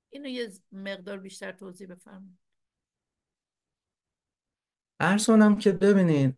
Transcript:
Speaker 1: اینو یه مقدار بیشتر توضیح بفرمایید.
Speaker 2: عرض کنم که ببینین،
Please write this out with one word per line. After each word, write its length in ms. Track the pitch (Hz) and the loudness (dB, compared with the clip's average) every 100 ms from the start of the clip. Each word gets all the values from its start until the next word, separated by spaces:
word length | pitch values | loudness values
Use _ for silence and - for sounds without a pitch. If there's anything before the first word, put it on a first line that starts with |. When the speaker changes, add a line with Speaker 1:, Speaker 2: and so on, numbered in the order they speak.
| _ | _
Speaker 1:
اینو 200 | 277 285 | -16 -12
یه 220 | 247 226 185 _ | -10 -10 -14 _
مقدار 460 | 196 196 190 185 196 | -16 -12 -12 -12 -14
بیشتر 340 | 190 - 190 | -16 -16 -16
توضیح 360 | 185 196 180 190 | -16 -20 -18 -20
بفرمایید. 520 | 180 - 190 190 180 _ _ _ _ _ _ _ _ _ _ _ _ _ _ _ _ _ _ _ _ _ _ _ _ _ _ | -20 -20 -20 -20 _ _ _ _ _ _ _ _ _ _ _ _ _ _ _ _ _ _ _ _ _ _ _ _ _ _ _
Speaker 2:
عرض 280 | 165 202 214 | -2 0 4
کنم 300 | 220 214 202 | 6 6 4
که 140 | 208 | 0
ببینین، 600 | 180 202 196 175 147 135 | 2 2 4 2 2 0